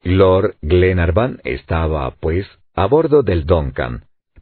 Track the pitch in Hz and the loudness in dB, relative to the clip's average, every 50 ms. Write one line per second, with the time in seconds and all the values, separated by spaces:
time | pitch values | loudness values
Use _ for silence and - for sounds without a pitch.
0 | _ 90 90 95 98 92 92 95 98 104 - _ - 73 90 90 90 92 92 90 | _ 0 2 4 4 4 4 2 0 -2 -6 _ -2 0 2 2 4 2 2 0
1 | 85 82 82 104 117 131 - - _ - 62 - - - 85 82 82 78 78 73 | 0 0 0 0 -2 -2 -6 -10 _ -8 -8 -8 -6 -6 -4 -2 -2 -2 -4 -4
2 | 67 62 - _ - 78 82 92 95 - - _ _ _ _ - 92 98 135 160 | -6 -8 -10 _ -6 -4 -4 -4 -6 -8 -18 _ _ _ _ -4 0 2 2 0
3 | 160 147 147 147 123 - 92 85 73 76 90 82 73 65 65 - 67 60 60 - | 2 2 2 2 2 2 -2 -2 0 0 0 0 0 -4 -6 -6 -6 -6 -8 -12
4 | - _ _ _ _ _ _ - | -14 _ _ _ _ _ _ -12